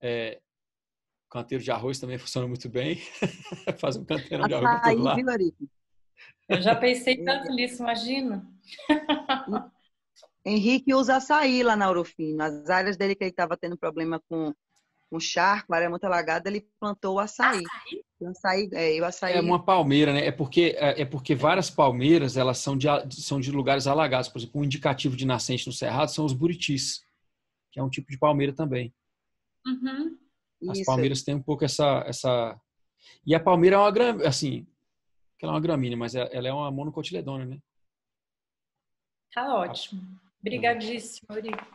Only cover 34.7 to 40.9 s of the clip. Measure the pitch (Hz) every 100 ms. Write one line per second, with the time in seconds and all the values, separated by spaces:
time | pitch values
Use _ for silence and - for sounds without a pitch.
34.7 | _ _ _ _ _ _ _ 160 156 160
35.7 | 147 123 120 117 123 123 127 127 143 143
36.7 | 135 151 156 147 180 139 135 127 139 _
37.7 | _ _ _ _ _ _ _ _ _ _
38.7 | _ _ _ _ _ _ - 269 226 175
39.7 | - - 190 185 - _ _ 202 240 233
40.7 | 233 214